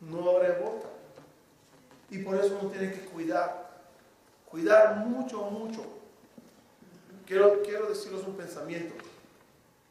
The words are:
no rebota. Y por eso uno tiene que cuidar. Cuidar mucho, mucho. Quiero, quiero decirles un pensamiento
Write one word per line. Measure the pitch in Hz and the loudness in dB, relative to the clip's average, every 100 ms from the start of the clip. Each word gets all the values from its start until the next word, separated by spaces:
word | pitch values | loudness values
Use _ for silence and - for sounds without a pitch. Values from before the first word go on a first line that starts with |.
no | 160 170 180 180 | -12 -4 2 4
rebota. | 180 - 214 226 - - - - - - _ _ _ - - - - | 4 2 -2 -6 -10 -16 -20 -20 -20 -20 _ _ _ -20 -20 -20 -14
Y | 196 | -10
por | 190 196 | -4 0
eso | 202 202 | 2 0
uno | 196 | -6
tiene | 190 190 | -4 -6
que | - - | -6 -12
cuidar. | 170 165 170 175 - - - - - - _ _ _ - | -8 -2 0 0 -4 -12 -20 -20 -20 -20 _ _ _ -16
Cuidar | 160 165 214 214 208 | -4 6 8 8 6
mucho, | 233 254 - 220 | -2 -4 -4 -6
mucho. | 202 208 226 226 - - - - - - - - _ _ - - - 190 - | -6 -8 -8 -10 -12 -16 -20 -20 -20 -20 -20 -20 _ _ -20 -20 -20 -20 -4
Quiero, | 190 202 202 | 6 8 6
quiero | - 208 214 | 0 -4 -4
decirles | - - 190 196 | -4 -8 -8 -8
un | 190 | -10
pensamiento | 170 - 156 170 165 - - - - _ _ _ _ _ _ | -12 -12 -10 -8 -8 -12 -18 -20 -20 _ _ _ _ _ _